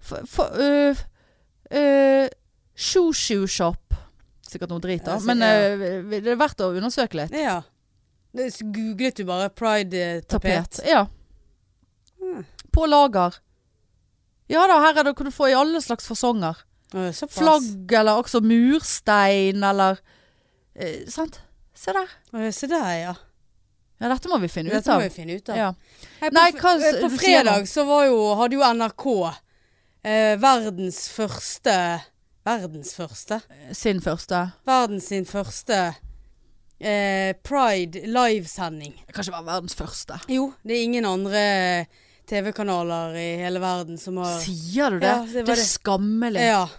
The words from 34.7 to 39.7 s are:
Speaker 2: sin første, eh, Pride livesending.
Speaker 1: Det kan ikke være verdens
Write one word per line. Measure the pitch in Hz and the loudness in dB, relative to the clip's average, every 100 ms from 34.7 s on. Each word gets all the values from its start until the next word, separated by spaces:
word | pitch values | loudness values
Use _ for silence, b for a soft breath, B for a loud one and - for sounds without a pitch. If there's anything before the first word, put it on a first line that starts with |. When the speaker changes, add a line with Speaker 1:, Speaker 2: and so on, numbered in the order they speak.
| 262 233 202 180 | 2 2 -4 -6
Speaker 2:
sin | 196 | -6
første, | 185 202 190 - - 208 175 - - - - _ _ _ _ _ | -6 -8 -8 -10 -2 0 0 -4 -16 -20 -20 _ _ _ _ _
eh, | 214 208 202 190 190 190 | -4 -2 0 -2 -2 -6
Pride | - 277 247 196 175 175 | -4 0 2 0 -4 -8
livesending. | 196 240 240 214 165 - 175 156 147 - - | -4 0 2 0 -4 -8 -8 -10 -16 -20 -16
Speaker 1:
Det | |
kan | - | -10
ikke | 185 165 | -10 -10
være | 165 | -8
verdens | 180 175 | -8 -6